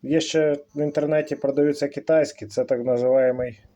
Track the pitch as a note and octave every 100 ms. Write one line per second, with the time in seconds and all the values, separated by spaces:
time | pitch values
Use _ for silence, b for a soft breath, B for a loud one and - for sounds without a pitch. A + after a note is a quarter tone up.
0 | C3 D#3+ D#3 D#3+ D3+ D3 - C#3+ D3 D3
1 | D3 D3+ D3 C#3+ C#3 C3+ D3 D3 C#3+ C#3+
2 | - D#3+ D3+ - G#2+ - B2 B2 B2 B2
3 | B2+ C3 B2+ B2+ B2+ A#2+ _